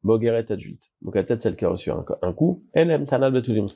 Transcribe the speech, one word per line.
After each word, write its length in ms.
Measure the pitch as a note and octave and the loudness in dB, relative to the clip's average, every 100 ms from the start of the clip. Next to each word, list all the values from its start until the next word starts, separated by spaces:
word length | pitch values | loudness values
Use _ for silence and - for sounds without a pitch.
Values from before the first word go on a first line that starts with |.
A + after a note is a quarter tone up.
Bogeret 480 | G2 A2 A#2 A#2 A2+ | 2 2 2 0 -2
adulte. 400 | G#2 G#2 - _ _ | -6 -8 -18 _ _
Mokatet, 380 | - F#2+ F#2 A#2 | -4 -4 0 0
celle 160 | G#2+ - | -2 0
qui 100 | F#2 | -2
a 40 | |
reçu 200 | F#2 - | -2 -4
un, 160 | D#2+ F2 - | -6 -6 -4
un 100 | F#2 | -4
coup. 320 | - D#3+ F#3 - - | 2 0 0 -2 2
Enem 320 | E3+ D3+ C#3 | 2 2 0
Tanat 240 | B2+ C3+ | 2 2
Betulim. 340 | B2+ B2 G#2+ G2+ | 2 0 0 -2